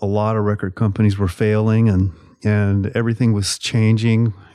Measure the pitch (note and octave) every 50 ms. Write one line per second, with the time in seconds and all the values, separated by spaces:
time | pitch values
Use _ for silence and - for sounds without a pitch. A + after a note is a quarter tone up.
0 | G#2+ G2 G2+ G#2 G#2+ A2 A2 G#2+ G#2 G#2 G#2 - G#2 F#2+ - - A2+ G#2 F#2+ -
1 | A2 G2+ G2 G2+ G2+ F2+ - - A2+ G#2+ G#2+ G#2+ A2 A2 A2 A2+ A#2 A2 F#2+ F2+
2 | F#2+ F#2 - - - - - _ - G#2+ G#2 G#2 G2+ G2+ G2 G2 F#2+ - - A#2
3 | A2+ A#2 A#2 - B2 A#2 G#2+ G2+ G2 - - - - - - A2+ A2 A2 A2+ G#2+
4 | A2+ A#2 A2+ A2 A#2 A2+ G2+ - - -